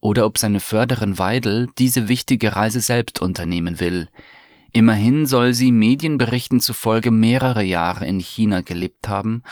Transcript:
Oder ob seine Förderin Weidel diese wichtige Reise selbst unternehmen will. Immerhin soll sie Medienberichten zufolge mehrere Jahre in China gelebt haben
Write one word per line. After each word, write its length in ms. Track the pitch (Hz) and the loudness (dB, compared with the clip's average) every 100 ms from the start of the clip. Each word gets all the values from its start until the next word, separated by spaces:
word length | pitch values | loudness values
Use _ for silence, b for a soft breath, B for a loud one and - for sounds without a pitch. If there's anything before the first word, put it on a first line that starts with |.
Oder 240 | 107 104 | 0 2
ob 140 | 110 - | 2 0
seine 220 | 110 101 | 0 0
Förderin 580 | - 107 120 123 104 95 | 0 -2 0 -2 -2 -2
Weidel 500 | 92 120 120 104 120 - | -2 -2 -2 -2 -4 0
diese 300 | 127 123 107 | 0 0 0
wichtige 460 | 123 - 123 110 | -2 0 0 0
Reise 260 | 98 107 113 | 0 -2 -2
selbst 400 | 113 120 113 - | -2 -2 -2 -4
unternehmen 600 | 92 90 85 87 87 82 | -6 -4 -4 -4 -4 -2
will. 280 | 87 90 82 b b b b b b | -2 -2 -6 b b b b b b
Immerhin 540 | - 113 107 107 139 151 | 4 4 4 2 2 2
soll 280 | 131 123 | 2 2
sie 160 | 120 127 | 2 4
Medienberichten 880 | 120 110 135 160 143 120 123 - 127 | 4 4 2 0 -2 -2 -2 0 0
zufolge 540 | - 117 117 113 117 | 0 -4 -2 0 2
mehrere 500 | 113 110 127 127 120 | 4 4 2 0 0
Jahre 440 | 98 90 85 90 - | 0 0 -2 -2 -4
in 120 | 95 | -4
China 420 | 90 - 110 95 | -4 -2 0 0
gelebt 440 | 87 87 90 _ - | -4 -6 -8 _ -6
haben 380 | 98 104 113 B | -6 -4 -6 B